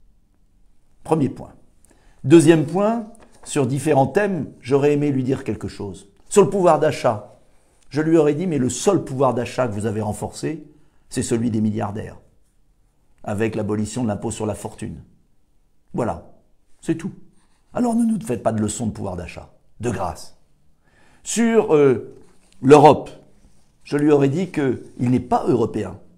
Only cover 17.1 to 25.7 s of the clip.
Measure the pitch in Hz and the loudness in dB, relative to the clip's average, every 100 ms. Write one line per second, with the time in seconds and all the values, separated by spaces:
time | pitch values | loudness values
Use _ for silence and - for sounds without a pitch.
17.1 | - - _ _ _ _ - 247 226 233 | -14 -20 _ _ _ _ -4 -2 0 0
18.1 | 220 - 117 120 110 107 - 117 101 104 | -2 -4 -4 -2 -2 -2 -4 -6 -6 -8
19.1 | 90 85 - - _ _ - 117 98 90 | -10 -12 -14 -20 _ _ -8 -6 -4 -6
20.1 | - - - _ _ _ _ _ _ _ | -8 -16 -20 _ _ _ _ _ _ _
21.1 | _ - - 233 226 - 156 139 113 - | _ -6 0 2 4 4 6 4 2 -4
22.1 | - - - _ - 120 147 147 131 - | -18 -20 -20 _ -2 6 10 10 6 0
23.1 | - - - - - _ _ - 143 147 | -16 -20 -20 -20 -20 _ _ -6 0 4
24.1 | 143 139 139 185 151 139 113 - - 123 | 4 4 0 -4 -2 -2 -4 -8 -4 0
25.1 | 123 117 240 - 123 110 | 0 0 -2 0 0 0